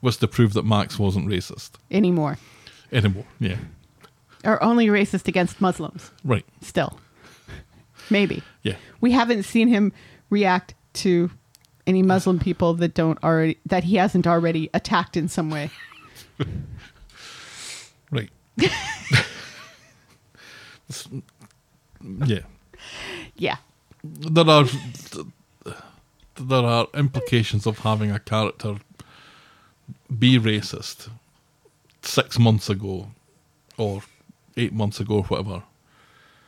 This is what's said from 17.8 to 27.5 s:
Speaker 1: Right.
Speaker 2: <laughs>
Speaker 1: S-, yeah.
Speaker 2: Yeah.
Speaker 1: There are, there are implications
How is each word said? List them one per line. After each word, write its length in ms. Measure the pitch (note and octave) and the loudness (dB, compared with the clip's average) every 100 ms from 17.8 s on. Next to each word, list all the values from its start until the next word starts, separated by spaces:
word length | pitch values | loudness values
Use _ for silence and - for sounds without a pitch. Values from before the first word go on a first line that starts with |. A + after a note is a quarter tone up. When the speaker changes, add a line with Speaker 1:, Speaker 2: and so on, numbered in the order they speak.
| - _ - | -20 _ -8
Speaker 1:
Right. 180 | C#3 G#2 _ _ - | -8 -8 _ _ -2
Speaker 2:
<laughs> 20 | F4+ A5+ G5+ A5 - - - - - - - - _ _ _ _ _ _ - - - - - | -2 -2 -8 -10 0 0 0 -10 -18 -20 -20 -20 _ _ _ _ _ _ -20 -20 -20 -20 -16
Speaker 1:
S-, 180 | - - C3 - _ - _ _ _ _ - | -16 -14 -14 -16 _ -20 _ _ _ _ -20
yeah. 380 | F2+ F#2+ C#3 G2 - - _ - - - - - - - | -14 -4 0 -2 -4 -20 _ -20 -20 -16 -14 -14 -16 -8
Speaker 2:
Yeah. 200 | E3+ - _ _ _ _ | -6 -6 _ _ _ _
Speaker 1:
There 440 | D3+ D#3 D#3 D#3+ D#3+ | -18 -12 -2 2 6
are, 180 | D3+ C3 C3 B2 - - - - - _ _ - - - - _ _ _ - | 6 6 0 -10 -16 -16 -16 -16 -18 _ _ -16 -16 -20 -20 _ _ _ -12
there 200 | B2+ C3 | 0 2
are 220 | A#2+ A#2 - | 2 2 0
implications 720 | C#3+ C#3+ C3 A#4+ A#2+ G#2+ | 0 0 0 0 2 2